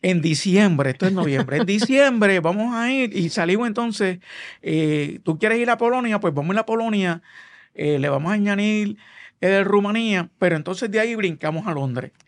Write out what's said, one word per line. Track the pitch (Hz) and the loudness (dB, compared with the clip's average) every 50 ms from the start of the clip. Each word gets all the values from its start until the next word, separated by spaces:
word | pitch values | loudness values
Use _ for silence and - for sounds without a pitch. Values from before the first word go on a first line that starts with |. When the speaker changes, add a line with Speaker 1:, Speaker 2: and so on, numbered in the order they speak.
| - | -2
Speaker 1:
en | 185 180 170 | 0 2 2
diciembre, | 151 170 151 135 - 196 180 202 214 196 160 139 135 135 | 2 0 0 0 2 4 4 6 6 4 4 2 0 0
esto | 127 - 185 | -2 0 0
es | 190 196 | 0 0
noviembre, | 185 165 147 135 135 139 127 139 | 0 0 0 0 0 0 -2 -2
en | 160 170 | -2 0
Speaker 2:
<laughs> | |
Speaker 1:
diciembre | 180 202 214 233 240 262 277 277 269 247 226 208 196 190 180 | 0 0 0 0 2 4 4 4 4 4 2 2 4 2 2
vamos | 156 165 185 208 226 247 240 | 2 0 0 0 -2 -2 -2
a | 226 233 254 | -2 -2 -2
ir | 269 269 254 208 202 | 0 -2 -2 -2 -2
y | 196 170 156 | -2 -2 -2
salimos | - 202 165 170 190 220 240 | -2 -2 0 0 0 0 0
entonces, | 226 208 233 233 233 208 - 202 185 180 180 - - - - - - - - - | -2 -2 -2 -4 -4 -2 -2 -2 -2 -2 -6 -12 -18 -18 -18 -18 -18 -18 -12 -6
eh, | 165 156 160 156 151 151 147 143 147 - - - | -2 -2 0 0 0 0 -2 -2 -4 -8 -6 -4
¿tú | 170 160 | -4 -2
quieres | 156 214 214 226 233 | 0 0 0 2 2
ir | 240 247 | 2 0
a | 233 | 0
Polonia? | 233 247 240 254 254 240 226 214 202 | 2 2 0 0 0 0 -2 -2 0
Pues | 196 170 143 | 0 -2 -2
vamos | 143 143 170 | -2 -2 -2
a | 196 | -2
ir | 220 | -2
a | 220 | -2
Polonia, | - 226 226 226 226 214 202 190 175 165 170 - - - - - - - - - _ _ | -2 -2 -2 0 0 0 0 0 0 -2 -4 -8 -18 -20 -20 -20 -20 -20 -20 -20 _ _
eh, | - 156 147 147 135 | -4 -2 0 0 0
le | 139 143 | 0 0
vamos | 139 139 156 180 | -2 -2 -2 -2
a | 214 | 0
añadir, | 208 202 208 202 202 208 214 214 214 208 208 208 - - - - - - - _ _ | 0 0 0 0 0 0 0 0 0 -2 -4 -6 -10 -16 -20 -20 -20 -20 -20 _ _
eh, | 180 185 196 196 196 | 0 2 2 2 2
Rumanía, | 196 208 202 202 202 214 226 226 220 202 180 170 - _ | 4 2 2 2 2 0 -2 0 0 0 -2 -2 -6 _
pero | _ 190 180 165 | _ 2 2 2
entonces | 156 151 175 190 180 247 208 | 0 -2 -6 -6 -6 -6 -2
de | 202 220 | 0 0
ahí | 220 233 226 | 0 0 0
brincamos | 220 202 175 156 - - 156 160 160 214 | -2 -2 -2 -2 -4 -4 -4 -4 -4 -4
a | 202 160 | -4 -4
Londres. | 139 139 131 120 127 - - - _ _ | -4 -4 -4 -4 -6 -8 -10 -16 _ _